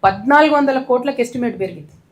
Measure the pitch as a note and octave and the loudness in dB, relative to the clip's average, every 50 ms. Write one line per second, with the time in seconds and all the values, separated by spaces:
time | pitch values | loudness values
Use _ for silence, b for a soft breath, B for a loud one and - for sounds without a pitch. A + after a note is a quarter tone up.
0 | - G3 G3 G3+ G#3 B3 C#4 D4 D#4 D#4 D4+ D4 C#4+ C#4 C4 C4 C4 - B3+ B3 | 2 0 0 0 0 2 4 4 6 4 4 2 2 2 0 -2 -2 0 -2 -2
1 | B3 C#4+ C4 - A#3+ A#3+ - B3+ A#3+ A#3 G3 F3+ F#3+ F3+ F3 E3 D3 - - _ | 0 -4 -4 -4 -4 -4 -4 -6 -6 -6 -4 -6 -8 -8 -8 -14 -20 -20 -20 _
2 | _ _ | _ _